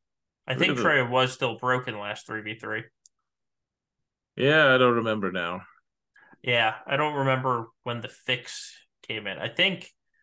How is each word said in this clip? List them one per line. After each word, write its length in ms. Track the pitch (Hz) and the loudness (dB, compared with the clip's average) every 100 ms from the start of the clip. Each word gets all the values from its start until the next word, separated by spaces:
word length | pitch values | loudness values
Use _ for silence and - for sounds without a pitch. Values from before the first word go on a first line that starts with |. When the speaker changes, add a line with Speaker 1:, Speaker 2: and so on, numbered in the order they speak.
| _ _ _ _ | _ _ _ _
Speaker 1:
I 100 | - | -6
Speaker 2:
Look 40 | 131 | 0
Speaker 1:
think 120 | 180 | 0
Speaker 2:
at 40 | 135 | 2
the 40 | |
Speaker 1:
Traya 260 | 160 147 120 | 2 2 2
was 240 | 123 127 | 2 0
still 240 | - 127 107 | 0 -4 -2
broken 440 | 127 127 127 110 | -2 -2 -2 -8
last 260 | 101 107 - | -8 -10 -10
three 160 | 110 | -10
v 160 | 107 107 | -10 -10
three. 240 | 107 107 - _ _ _ _ _ _ _ _ _ _ _ _ _ _ | -8 -8 -10 _ _ _ _ _ _ _ _ _ _ _ _ _ _
Speaker 2:
Yeah, 400 | - 131 156 143 | 0 4 6 6
I 40 | 127 | 6
don't 180 | 127 117 | 6 4
remember 340 | 113 107 95 | 0 0 -2
now. 300 | 92 85 90 - _ _ _ _ _ - - | -2 -4 -6 -10 _ _ _ _ _ -20 -10
Speaker 1:
Yeah, 320 | 123 120 110 110 | -2 2 2 -2
I 120 | - 139 | -4 -2
don't 180 | 151 | 0
remember 540 | 147 135 131 131 123 113 _ | 0 0 2 0 -2 -4 _
when 160 | - 117 | -8 -8
the 80 | 110 | -10
fix 680 | - - 123 - - - - _ _ - | -10 -4 -4 -6 -14 -14 -18 _ _ -10
came 220 | 110 104 | -8 -8
in. 100 | 85 | -8
I 120 | 110 | -6
think 380 | - 190 190 - _ _ _ | 0 0 -2 -10 _ _ _